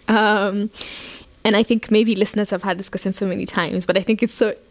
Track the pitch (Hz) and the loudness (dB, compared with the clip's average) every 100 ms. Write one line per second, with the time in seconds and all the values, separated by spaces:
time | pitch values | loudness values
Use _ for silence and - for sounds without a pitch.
0 | - 214 214 208 196 202 214 - - - | 0 2 4 2 0 -2 -4 -8 -14 -14
1 | - - - - 214 208 226 226 - 214 | -14 -18 -20 -4 2 2 2 0 2 2
2 | 220 196 208 208 196 185 196 180 196 190 | 2 2 2 2 2 0 -2 -4 -4 -4
3 | 196 185 190 175 - - 165 180 175 185 | -2 -2 -2 -4 -4 -2 -2 -2 0 0
4 | 190 220 233 - 214 - - | 0 0 0 0 0 -2 -6